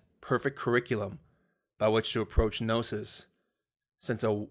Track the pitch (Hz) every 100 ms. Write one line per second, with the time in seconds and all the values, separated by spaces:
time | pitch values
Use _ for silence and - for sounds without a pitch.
0 | _ _ - 123 139 - 123 120 120 110
1 | 98 80 _ _ _ _ _ - 107 110
2 | - 113 101 - 110 - 113 117 113 107
3 | 104 - - _ _ _ _ _ _ _
4 | - 110 113 104 104